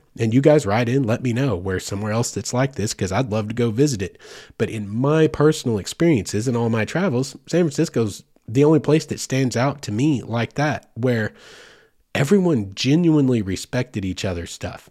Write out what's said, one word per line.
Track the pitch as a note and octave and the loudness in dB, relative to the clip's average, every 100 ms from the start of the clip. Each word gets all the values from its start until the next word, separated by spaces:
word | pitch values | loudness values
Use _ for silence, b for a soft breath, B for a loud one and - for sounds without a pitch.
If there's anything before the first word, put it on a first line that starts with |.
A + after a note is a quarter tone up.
| _ - | _ -4
and | A2+ | 2
you | A#2+ | 4
guys | D3 D3+ G2+ | 6 4 4
write | G#2+ A#2 | 0 2
in, | C3+ | 0
let | A2+ A#2 | 0 -2
me | B2+ | -2
know | A2+ C#3 F2+ | -2 -2 -2
where | F#2+ F#2 | -4 -4
somewhere | - G2 G#2+ | -4 -6 -4
else | A2 A#2 | -2 -2
that's | G2+ - | -6 -4
like | B2 C#3 - | -2 -2 -2
this, | G#2+ | -6
'cause | - F#2+ | -4 -4
I'd | F#2+ B2+ | -2 -2
love | G#2+ G#2+ | -2 -4
to | A#2 | -2
go | A#2+ | -2
visit | A2 D3 A2 | 2 0 0
it. | F#2 - B B B - | -6 -10 B B B -6
But | A2+ | -6
in | A2 G2+ | -4 -6
my | A2 C#3+ D#3+ D#3 | -2 0 4 2
personal | - D3+ D3+ B2+ G#2+ | 4 2 2 -2 -2
experiences | - - E3+ C3 F2+ G#2 B2 | -4 0 2 2 0 -4 -2
and | A#2 | 0
all | A#2 | 0
my | A2+ G#2 | 0 -2
travels, | D#3+ F#3+ B2 C3+ - - | -2 0 -2 -4 -8 -2
San | E3 E3+ | 0 0
Francisco's | C#3 E3 B2+ A2 - _ _ - | 0 -2 0 -2 -4 _ _ -2
the | A#2 | 4
only | D3 D#3 | 6 6
place | D3 D#3 - | 4 2 0
that | G#2 | -8
stands | - C3 C3 A2+ | -4 0 0 0
out | C3+ C#3 | -2 -2
to | - | -6
me | G#2 D3+ C3 | 0 0 0
like | - A#2 B2+ | -2 -4 -4
that, | - D3+ B2+ _ - | -2 -2 -4 _ -4
where | B2+ A#2 G#2+ B B B B B B B _ - | 0 0 -2 B B B B B B B _ -2
everyone | C#3+ G3+ F3+ C3 G2 G2+ | 2 4 4 0 -2 -4
genuinely | B2+ D#3 E3+ D#3 C3 A#2+ | 2 4 4 4 4 2
respected | F#2+ F2+ - B2 B2 G#2+ F#2+ | 0 -6 -4 -6 -4 -6 -6
each | F2+ | -4
other's | F#2+ F2 E2 | -4 -4 -8
stuff. | - - - - | -10 -12 -12 -14